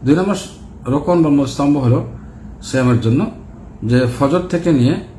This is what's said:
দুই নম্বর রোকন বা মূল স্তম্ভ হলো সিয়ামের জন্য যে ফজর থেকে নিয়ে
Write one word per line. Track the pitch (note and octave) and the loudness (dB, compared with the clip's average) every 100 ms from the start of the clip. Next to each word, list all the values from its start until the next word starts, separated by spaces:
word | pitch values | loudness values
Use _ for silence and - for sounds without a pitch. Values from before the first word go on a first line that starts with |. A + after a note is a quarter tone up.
দুই | B2+ D#3+ | 4 2
নম্বর | F#3+ G3+ - - - - - | 2 -2 -6 -16 -20 -12 -4
রোকন | C#3+ D3 F3 | -2 2 2
বা | D#3 | 4
মূল | C#3+ C3 | 2 0
স্তম্ভ | - C#3+ D3 | 0 0 2
হলো | B2 A#2+ - - - - - - | 2 2 0 -12 -16 -18 -18 -16
সিয়ামের | - C3 B2 A#2 | -4 0 2 2
জন্য | A2+ C3 G#3+ - - - - - | 2 2 0 -6 -18 -18 -20 -10
যে | G#2+ B2 B2 - | 0 2 2 0
ফজর | C#3 F3 | 2 2
থেকে | F3+ F3 E3+ | 0 -2 2
নিয়ে | C#3+ B2 F3 - | 2 2 0 -6